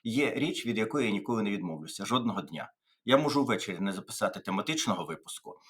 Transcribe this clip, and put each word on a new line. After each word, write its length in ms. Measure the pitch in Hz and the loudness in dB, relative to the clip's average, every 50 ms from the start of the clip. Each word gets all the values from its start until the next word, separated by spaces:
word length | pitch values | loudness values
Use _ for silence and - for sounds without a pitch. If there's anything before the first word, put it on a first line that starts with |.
| _ | _
є 300 | 117 110 135 147 120 - | -2 0 2 2 2 2
річ, 300 | 139 147 170 - - - | 0 0 0 -2 -2 -2
від 120 | 117 113 110 | -2 0 0
якої 280 | 110 110 - 147 123 | 0 0 0 0 2
я 60 | 110 | 2
ніколи 320 | 101 98 - - 117 110 104 | 0 0 0 0 0 0 2
не 60 | 101 | 0
відмовлюся, 560 | 101 98 87 87 80 76 78 78 - - 98 | 0 -2 -2 -4 -6 -6 -8 -10 -10 -8 -2
жодного 360 | 98 120 127 117 117 98 101 | 0 0 2 2 2 0 -2
дня. 300 | 90 - 85 78 - - - _ _ _ _ _ _ 117 | -4 -6 -8 -10 -10 -10 -14 _ _ _ _ _ _ 6
Я 80 | 131 139 | 6 6
можу 280 | 156 143 - 143 135 | 6 6 4 2 4
ввечері 340 | 117 110 92 - 101 90 82 | 4 2 0 0 -4 -4 -2
не 120 | 98 98 | -2 -2
записати 480 | 92 95 - - - - 107 95 - 95 | -2 -4 -6 -8 -4 0 0 0 0 -2
тематичного 680 | - - 92 98 104 - 160 156 - 117 98 90 85 | -4 -2 -2 0 0 0 0 0 0 0 0 -2 -2
випуску, 500 | 80 80 - - - - - - - - - _ | -6 -8 -10 -10 -12 -14 -12 -14 -16 -18 -18 _